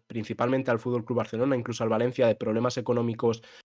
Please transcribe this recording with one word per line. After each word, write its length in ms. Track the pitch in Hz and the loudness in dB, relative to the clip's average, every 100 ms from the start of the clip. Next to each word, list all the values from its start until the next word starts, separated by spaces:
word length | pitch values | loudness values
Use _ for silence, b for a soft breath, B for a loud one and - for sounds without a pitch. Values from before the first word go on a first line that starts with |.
| _ | _
principalmente 640 | 117 107 113 123 131 127 | -8 -6 -2 0 0 0
al 80 | 113 | 0
Fútbol 240 | 123 120 | 0 -2
Club 140 | 107 117 | 0 -2
Barcelona, 400 | 107 113 139 123 | -2 -2 0 0
incluso 260 | 120 113 | -2 -2
al 60 | 113 | 0
Valencia, 360 | 110 123 127 117 | 2 0 2 2
de 100 | 107 | 2
problemas 420 | 110 110 123 123 | 0 0 0 -2
económicos 680 | 107 120 120 113 117 113 B B | 0 0 0 0 0 0 B B